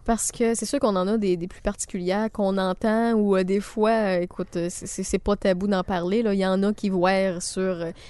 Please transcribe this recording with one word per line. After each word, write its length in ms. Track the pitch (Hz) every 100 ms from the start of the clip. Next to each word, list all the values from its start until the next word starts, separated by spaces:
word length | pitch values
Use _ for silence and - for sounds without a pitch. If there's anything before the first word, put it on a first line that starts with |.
Parce 260 | - 226 -
que 240 | - 226
c'est 120 | 233 208
sûr 120 | 285
qu'on 160 | 240
en 120 | 190 185
a 80 | 220
des, 220 | 196 180
des 100 | 175
plus 140 | -
particulières 680 | 202 - - 190 175 202 220
qu'on 280 | - 196 196
entend 560 | 190 185 220 220 233
ou, 200 | 226 208
euh, 100 | 190
des 160 | 185 202
fois, 320 | - - 214
euh, 280 | 226 208 180
écoute, 360 | 180 - 180 175
euh, 100 | 175
c'est, 180 | - 160
c'est, 160 | -
c'est 160 | 190 190
pas 180 | - 202
tabou 300 | 196 180 202
d'en 140 | 190
parler, 400 | 180 180 180 220
là. 120 | 226
Il 40 | 196
y 80 | 190
en 160 | 190
a 100 | 196
qui 160 | 214 202
voient 500 | 185 180 190 190 175
sur, 220 | - 185
euh, 280 | 190 170 165 -